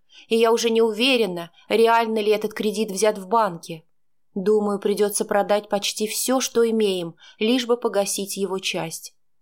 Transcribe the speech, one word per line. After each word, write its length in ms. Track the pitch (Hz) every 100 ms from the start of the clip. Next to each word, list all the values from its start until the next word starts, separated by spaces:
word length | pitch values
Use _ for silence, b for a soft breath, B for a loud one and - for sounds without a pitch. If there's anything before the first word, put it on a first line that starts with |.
| _ B B
и 80 | 226
я 160 | 226
уже 180 | 226 226
не 120 | 226
уверена, 680 | 226 208 262 247 202 170 170 b b
реально 500 | 214 226 233 226 220
ли 120 | 208
этот 220 | 208 214
кредит 380 | - 214 196 214
взят 260 | 190 214 208
в 100 | 185
банке. 580 | 226 208 165 - 160 - _ _ _ _
Думаю, 460 | 202 185 214 202 196
придется 440 | 202 202 208 202
продать 460 | 214 208 196 208 208
почти 380 | 202 - - 214
все, 340 | - - 262
что 280 | 247 233 233
имеем, 460 | 220 208 185 170 B B B
лишь 260 | 220 254 233
бы 120 | 240
погасить 580 | 233 196 202 - 196 190
его 240 | 196 190
часть. 560 | - 180 165 - - _ _ _